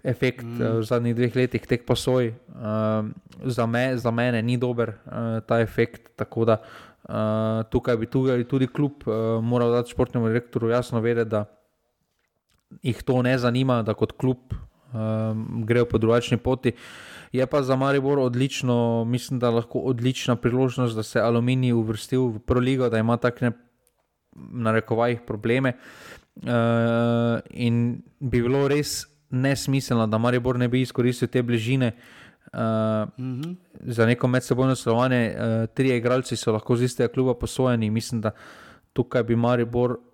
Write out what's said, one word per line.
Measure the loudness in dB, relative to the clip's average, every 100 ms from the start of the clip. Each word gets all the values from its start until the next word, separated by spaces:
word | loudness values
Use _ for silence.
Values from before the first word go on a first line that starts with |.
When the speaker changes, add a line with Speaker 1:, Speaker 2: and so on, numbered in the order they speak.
Speaker 1:
efekt, | -4 -2 -2 -2
Speaker 2:
Mm. | -10 -4
Speaker 1:
eh, | -2
v | -2
zadnjih | 0 0 0 0
dveh | 0
letih | 2 0 -2
teh | -2 -4
posoj. | 0 -2 2 0 0
Ehm, | -4 -18 -10 -4 -2 0 0 -2 -10 -18 -10
za | -6 -2 0
me-, | 0 0 0
za | 0
mene | 0 0 0
ni | 0 0
dober, | 0 0 -2
eh, | -4 -12 -6 -4 -4
ta | 0 0
efekt, | 2 0 -2 -2 -20
tako | -12 -8 -2
da, | 2 2 0 -20 -20 _
eh, | -10 -4 -2 0 0 -2
tukaj | -2 -2 0 -2
bi, | 0
tukaj | 0 2 0
tudi | 0 0 0
klub, | 0 -4 -2
eh, | -4 -2 0 0
moral | 0 2 2
dati | 2 0
športnemu | -2 0 2 2
direktorju | 0 -2 -2 0
jasno | 0 0 -2
vedeti, | 0 0 0
da | -2 -4 _ _ _ _ _ _ _ _ _ _ _ _ -8
jih | -6 -6
to | 0 0
ne | 2 2
zanima, | 2 0 2 0
da | 0
kot | -2 -2
klub, | -2 -2 -2 _ -12 -12 _ _
ehm, | -6 -4 -2 -2 -4 -6 -6
grejo | 0 2
po | 4 2
drugačni | 4 2 2 -2
poti. | 0 0 -2 -4 -14 -20 -20 -20 -6
Je | -2
pa | 0 0
za | 2 0
Maribor | 2 2 2 2
odlično, | 2 2 0 0 0 2 2 2
mislim, | 0 -2 -2 -2
da | 2
lahko | 0 0 -4
odlična | -2 0 0 -2 -2
priložnost, | 0 2 2 0 0 -2 -2
da |
se | -4 0
Aluminij | 2 2 2 2 2
uvrsti | 2 0 -4 -2 0
v | 0 -4
Prvo | 0 0
ligo, | 2 2 2
da | 2
ima | 2 2
tak | 0 0
ne-, | -2 -2 _ _ _ _ _ _ _
v | -20 -14 -4
narekovajih | 0 0 0 0 0 0
probleme. | -6 -6 0 2 0 -4 -12 -20 -20 -20 _ -14
Eh, | -2 0 2 2 2 2 2 2 0 -2 -4 -4
in | 0 2 0 -2 -12 _
bi | -2 0
bilo | 2 2 2
res | 0 -2 -6 -10 _ _
nesmiselno, | -2 0 0 0 -2 0 0 2
da | 0
Maribor | 2 0 0 0
ne | 0
bi | 0
izkoristil | 0 0 0 0 -2
te | 0
bližine, | 0 0 0 0 0 -4 -18 -20 -20 _ -16
eh, | -6 -2 0 0 -2 -4
Speaker 2:
Mhm. | -8 -8 -8 -8 -12 _ -14
Speaker 1:
za | -8 2 4
neko | 4 2
medsebojno | 0 0 0 2
sodelovanje. | 0 0 2 2 2 0
Eh, | -2 -2 0 -2
trije | 0 2 2
igralci | 2 0 0 -4
so | 0
lahko | 0 2 2
z |
istega | 2 0 -2
kluba | 2 0
posojeni. | 0 -4 0 0 2 0
Mislim, | -2 -2 -4
da | -4 -6 -20 -20 -20 -20 _
tukaj | -4 0 0
bi | 2 2
Maribor | 2 2 0 0 0 -2 _